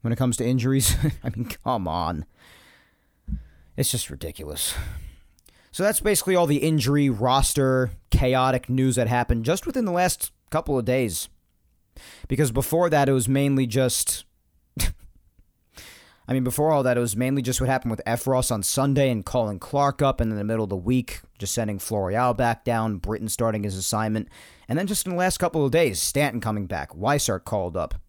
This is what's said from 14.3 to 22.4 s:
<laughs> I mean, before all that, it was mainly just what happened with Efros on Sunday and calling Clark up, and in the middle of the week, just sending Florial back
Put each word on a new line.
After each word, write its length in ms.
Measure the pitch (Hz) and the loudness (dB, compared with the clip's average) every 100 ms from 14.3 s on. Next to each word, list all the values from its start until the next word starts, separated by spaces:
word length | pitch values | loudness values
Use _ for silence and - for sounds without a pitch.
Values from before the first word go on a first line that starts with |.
| _ _ | _ _
<laughs> 280 | _ _ - | _ _ -4
I 1500 | - - - - _ _ _ _ _ - - - - _ - | -4 -4 -18 -20 _ _ _ _ _ -20 -20 -20 -20 _ -4
mean, 100 | 131 | -2
before 300 | 123 143 151 | 0 0 2
all 100 | 151 | 4
that, 140 | 127 123 | 4 2
it 40 | |
was 160 | 120 101 | 0 0
mainly 240 | 127 139 | 0 0
just 200 | 127 123 | 0 -2
what 100 | 131 | 0
happened 220 | 131 120 | 0 -2
with 100 | 110 - | -4 -2
Efros 440 | 123 - 127 127 | -2 0 0 0
on 120 | 110 | -2
Sunday 480 | 95 - 139 139 135 | -2 0 2 4 2
and 140 | 113 | 0
calling 340 | - 127 110 95 | -2 -2 -2 -4
Clark 440 | - 143 143 139 | -4 0 0 2
up, 180 | 139 - | 0 2
and 120 | 113 | -2
in 40 | 107 | -2
the 80 | |
middle 200 | 104 113 | -2 -2
of 60 | 104 | -2
the 60 | 95 | -2
week, 440 | 90 127 123 - - _ | 0 0 0 -12 -18 _
just 160 | 98 | -6
sending 240 | - 107 98 | -4 -4 -4
Florial 580 | - 107 92 104 123 | -4 -2 0 2 0
back 280 | 117 | 2